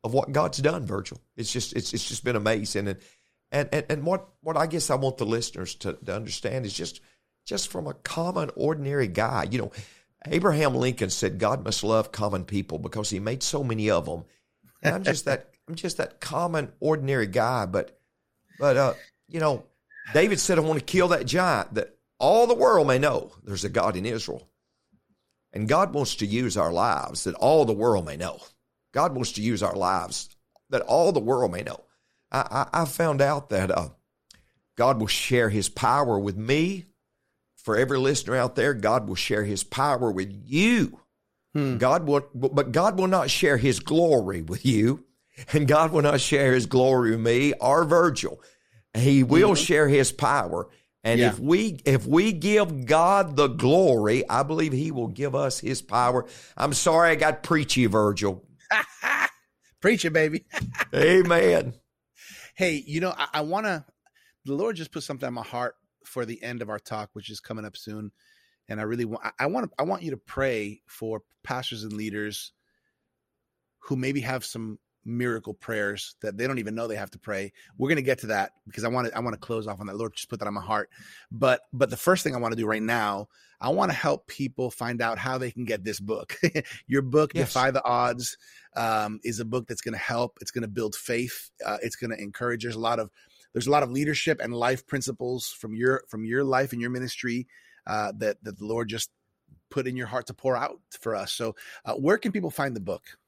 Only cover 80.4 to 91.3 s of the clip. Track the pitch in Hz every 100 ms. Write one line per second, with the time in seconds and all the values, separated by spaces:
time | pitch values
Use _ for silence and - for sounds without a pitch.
80.4 | 104 101 90 107 104 - - - _ 113
81.4 | 131 123 _ 127 131 120 - 185 156 127
82.4 | 117 113 110 110 110 117 104 101 104 _
83.4 | _ _ 123 170 196 143 147 143 _ -
84.4 | 139 127 127 - 120 117 117 110 123 127
85.4 | 123 120 120 110 98 104 98 110 - -
86.4 | 170 156 - - - 135 135 143 151 170
87.4 | 131 131 131 131 120 120 123 120 120 -
88.4 | _ - _ - 113 110 107 107 117 110
89.4 | 113 123 113 113 - 110 - 117 120 _
90.4 | - 123 113 101 110 - - 120 123